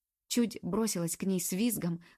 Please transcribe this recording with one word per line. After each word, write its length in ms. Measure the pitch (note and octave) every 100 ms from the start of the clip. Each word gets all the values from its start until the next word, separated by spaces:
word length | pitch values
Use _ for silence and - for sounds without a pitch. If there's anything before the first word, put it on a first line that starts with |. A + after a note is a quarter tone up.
| _ _ -
чуть 320 | - A#3 -
бросилась 540 | E3+ G3 A3 F3 E3+ -
к 60 |
ней 160 | F#3+ F#3
с 120 | -
визгом, 500 | F#3 A#3+ G3+ E3+ E3+ -